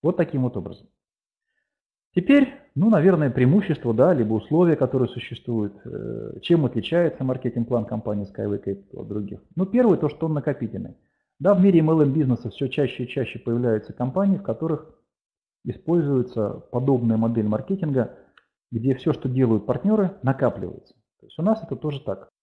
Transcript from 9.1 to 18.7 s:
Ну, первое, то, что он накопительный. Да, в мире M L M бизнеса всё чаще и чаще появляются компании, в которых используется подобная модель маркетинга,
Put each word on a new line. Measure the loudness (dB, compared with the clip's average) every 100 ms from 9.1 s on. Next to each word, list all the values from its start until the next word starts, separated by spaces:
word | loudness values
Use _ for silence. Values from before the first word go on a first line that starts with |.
| -8 -8 -12 _ -6
Ну, | -2
первое, | 2 4 4
то, | 0
что | -2 -4
он |
накопительный. | -2 -2 -4 -6 -8 -12 -14 _ _ _ _
Да, | 2
в | 4
мире | 6 6
M | 4
L | 4
M | 4
бизнеса | 4 2 0 -2
всё | -6 -6
чаще | -2 -2 -2
и | -8
чаще | -4 -6 -6
появляются | -4 -2 0 0 -4
компании, | -6 -4 0 0 0
в |
которых | -2 -6 -4 -4 -6 _ _ _ _ _ _ _ -10
используется | -10 0 0 2 0 0 -2 -4 -4 -6
подобная | -2 0 2 2 2
модель | 2 0 0
маркетинга, | -2 -2 -4 -2 -2 -2 -6 _ _ _ _ _